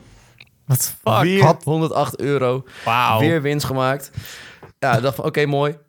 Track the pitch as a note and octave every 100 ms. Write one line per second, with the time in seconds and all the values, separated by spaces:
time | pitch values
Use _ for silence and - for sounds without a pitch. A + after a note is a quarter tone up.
0 | - - _ _ - _ - B2+ - -
1 | - G#3+ F3 F#3+ E3 E3+ - D#3+ D#3+ -
2 | C#3+ - C#3 C#3 B2+ C3 - - - A#2+
3 | B2 A2 C3+ E3 C#3 D3 C#3 C3+ C3 C#3+
4 | - - - - - - - - C3+ A#2
5 | C3+ - D#3 D3+ D3 C#3+ D3 D#3